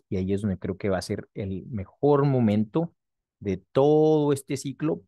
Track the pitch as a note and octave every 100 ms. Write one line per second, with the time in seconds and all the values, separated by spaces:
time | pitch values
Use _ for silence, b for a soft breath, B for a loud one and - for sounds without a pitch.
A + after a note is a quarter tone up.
0 | - F#2+ F#2 G2 G#2 F2+ F#2 F#2 G#2 F#2
1 | - G#2 - - G2 F#2 C#3+ A2+ F#2 _
2 | C#3+ C#3+ C#3+ C3 A2+ G#2+ G#2+ D#3+ E3+ _
3 | _ _ _ - G2+ F#2 _ C3+ C#3+ D3+
4 | D#3 D#3 D3 C3+ - C#3 C#3 C3 D#3 E3+